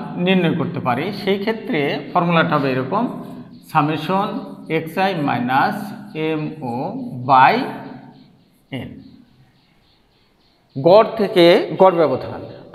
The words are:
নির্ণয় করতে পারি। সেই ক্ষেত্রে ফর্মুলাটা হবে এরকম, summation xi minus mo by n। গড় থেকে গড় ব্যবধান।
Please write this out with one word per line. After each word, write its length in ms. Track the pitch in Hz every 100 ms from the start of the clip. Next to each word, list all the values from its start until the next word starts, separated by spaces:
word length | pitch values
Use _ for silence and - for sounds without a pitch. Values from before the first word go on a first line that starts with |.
| - 175 180
নির্ণয় 300 | 190 165 -
করতে 200 | 123 127 127
পারি। 180 | 123 180 196
সেই 160 | 196 196
ক্ষেত্রে 360 | 214 220 - 160 143 208 -
ফর্মুলাটা 420 | 175 170 170 160 151
হবে 140 | 135
এরকম, 320 | 131 127 196 247 - - - - - -
summation 560 | 156 147 156 165 190 208 269 - - - 160 160
xi 200 | 196 196 170 139
minus 500 | 123 120 135 185 208 - - - 156 156 156 151 -
mo 160 | 127 120 165 262 - 131 123
by 260 | 131 147 226 - - - - - - - _ _ _ _ 131 -
n। 20 | - - - _ _ _ _ _ _ _ _ _ _ _ _ _ _ _ 135 160
গড় 220 | 208 214 -
থেকে 260 | 190 180 170 214 - -
গড় 140 | 190 170
ব্যবধান। 380 | 147 127 - 101 - - -